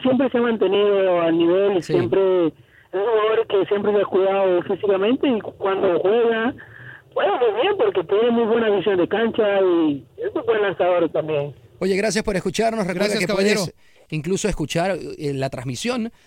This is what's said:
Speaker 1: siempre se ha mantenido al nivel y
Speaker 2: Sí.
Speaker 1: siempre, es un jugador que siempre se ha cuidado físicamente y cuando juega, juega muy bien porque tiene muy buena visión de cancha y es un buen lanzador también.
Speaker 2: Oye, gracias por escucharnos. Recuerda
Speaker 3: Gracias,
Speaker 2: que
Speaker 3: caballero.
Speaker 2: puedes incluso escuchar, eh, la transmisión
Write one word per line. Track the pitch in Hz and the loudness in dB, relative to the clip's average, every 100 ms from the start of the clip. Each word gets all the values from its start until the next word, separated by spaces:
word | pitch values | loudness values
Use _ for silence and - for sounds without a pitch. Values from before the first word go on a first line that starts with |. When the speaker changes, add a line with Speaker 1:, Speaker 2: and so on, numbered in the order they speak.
Speaker 1:
siempre | 254 254 262 | 0 2 2
se | 240 | 0
ha | |
mantenido | 240 220 190 196 202 196 190 175 | 0 0 0 2 2 2 2 2
al | 165 165 | 2 2
nivel | 170 185 202 196 | 2 2 2 0
y | |
Speaker 2:
Sí. | - | 0
Speaker 1:
siempre, | 175 117 190 190 185 160 | 0 2 2 2 2 0
es | - - - _ | -2 -14 -20 _
un | 185 | -4
jugador | 208 220 214 220 220 | 0 0 2 0 0
que | 202 190 | 0 0
siempre | 202 208 | 0 0
se | 208 | 0
ha | |
cuidado | 185 190 190 196 190 180 | 2 2 2 2 2 0
físicamente | 170 190 202 190 202 269 294 | -2 -2 0 0 0 0 0
y | 226 | -2
cuando | 185 - 196 190 196 165 | -4 -6 -4 0 0 2
juega, | 185 226 233 226 226 - - - - - - | 2 2 2 0 -2 -6 -12 -20 -20 -20 -12
juega | - - 370 | -2 -2 0
muy | 480 403 | 0 2
bien | 381 403 | 0 2
porque | 208 190 | 0 0
tiene | 165 202 240 | 0 2 2
muy | 233 | 2
buena | 226 233 220 202 | 2 2 2 0
visión | 190 190 | 2 0
de | 160 | 0
cancha | 208 233 226 214 196 | 0 0 0 2 2
y | 190 170 156 143 123 - | 2 4 2 -2 -8 -10
es | - | -6
un | 339 | -4
buen | 226 220 | 0 0
lanzador | 202 170 180 175 165 | 0 0 0 2 0
también. | 165 156 151 143 - - - | -2 -2 -4 -4 -10 -20 -6
Speaker 2:
Oye, | 185 190 | -2 0
gracias | 214 196 | 0 -2
por | 214 185 | -2 -4
escucharnos. | 190 - 226 220 | -4 -2 -2 -2
Recuerda | 180 180 208 | -4 -2 -2
Speaker 3:
Gracias, | 208 | -2
Speaker 2:
que | 190 | -2
Speaker 3:
caballero. | 196 202 214 | 0 2 0
Speaker 2:
puedes | 175 - - - - | -2 -8 -20 -20 -10
incluso | 156 147 185 208 | -6 -2 -2 -2
escuchar, | 165 151 170 185 180 139 - | -2 -4 -2 -2 -4 -8 -8
eh, | 143 | -6
la | 139 135 | -4 -4
transmisión | 135 127 123 233 254 226 - | -6 -8 -6 -4 -4 -6 -10